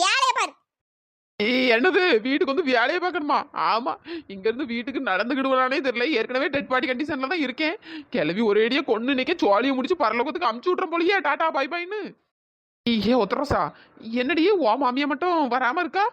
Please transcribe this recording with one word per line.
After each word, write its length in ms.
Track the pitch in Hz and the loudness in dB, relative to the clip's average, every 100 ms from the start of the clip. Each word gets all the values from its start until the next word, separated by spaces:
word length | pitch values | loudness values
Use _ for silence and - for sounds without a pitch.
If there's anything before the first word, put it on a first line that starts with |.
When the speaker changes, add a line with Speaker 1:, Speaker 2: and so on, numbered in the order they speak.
Speaker 1:
வேலையை 320 | 359 480 523 480 | 2 2 2 0
பாரு. 140 | 370 - _ _ _ _ _ _ _ - | -2 -6 _ _ _ _ _ _ _ -4
Speaker 2:
ஏய், 300 | 208 254 254 | 0 2 4
என்னது 280 | 226 349 359 359 233 | 4 4 4 4 2
வீட்டுக்கு 280 | 233 285 359 | 2 0 0
வந்து 140 | 277 294 | 0 0
வேலையை 260 | 240 247 349 | 2 2 0
பார்க்கணுமா? 340 | 359 349 294 262 - - - | -2 -2 0 -2 -2 -2 0
ஆமா, 240 | 220 277 403 - 339 - | 0 -2 -6 -10 -14 -12
இங்க 120 | 196 202 | -6 -4
இருந்து 180 | 233 285 | -4 -4
வீட்டுக்கு 280 | 233 247 269 254 | -6 -6 -6 -2
நடந்துக்கிடுவானே 680 | 185 226 269 269 262 262 285 262 | 0 0 -2 0 2 2 0 -2
தெரியல. 220 | 226 254 254 | -2 0 0
ஏற்கனவே 300 | 226 254 311 | 0 -2 -2
டெட் 160 | 277 - | -2 -2
பாடி 160 | 254 254 | -2 0
கண்டிஷன்ல 420 | 247 294 285 262 | -2 -4 -4 -2
தான் 120 | 359 254 | -2 -2
இருக்கேன். 320 | 240 311 415 - 320 285 220 | -2 -4 -4 -10 -16 -6 -2
கிளவி 280 | 156 180 226 | -2 0 2
ஒரேடியா 320 | 208 226 269 - | 4 2 0 0
கொன்னு 240 | 220 240 | -2 0
இன்னைக்கே 220 | 269 254 339 | -2 -2 0
சோழியை 320 | 311 202 262 262 | 4 4 2 0
முடிச்சு 180 | 254 349 | -2 0
பரலோகத்துக்கு 480 | 233 226 262 302 247 | 0 0 -2 -2 -2
அமுச்சு 200 | 226 349 | -2 -2
விட்றேன் 200 | 359 370 | -2 -2
போலயே, 240 | 339 339 403 294 | 0 2 2 0
டாடா 200 | 294 285 269 | 0 0 -2
பை 100 | 269 | -2
பைன்னு. 300 | 349 349 415 302 - _ _ _ _ _ _ - | -4 -6 -8 -10 -14 _ _ _ _ _ _ -2
ஏ 280 | 226 202 247 | 0 2 2
ஒத்தரோசா, 400 | 196 247 277 214 151 - - - 220 233 | 2 -2 0 0 -2 -6 -20 -18 -6 -2
என்னடி 240 | 247 339 330 | 0 2 2
உன் 320 | 415 247 233 | 4 2 2
மாமியா 240 | 262 247 285 | 0 0 -2
மட்டும் 360 | 294 359 339 269 | -2 0 0 0
வராம 300 | 240 247 320 339 | 0 0 0 -2
இருக்கா? 200 | 359 427 | 0 -2